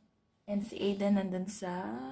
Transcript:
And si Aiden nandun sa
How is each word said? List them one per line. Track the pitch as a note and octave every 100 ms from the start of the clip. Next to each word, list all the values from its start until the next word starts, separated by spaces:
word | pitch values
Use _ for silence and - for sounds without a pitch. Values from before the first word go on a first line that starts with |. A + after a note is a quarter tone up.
| _ _ _ _ -
And | G3+
si | - -
Aiden | G3+ G3+ G3+ G3+
nandun | F#3+ F#3 F#3
sa | - F3+ F3+ G3+ A#3+ C4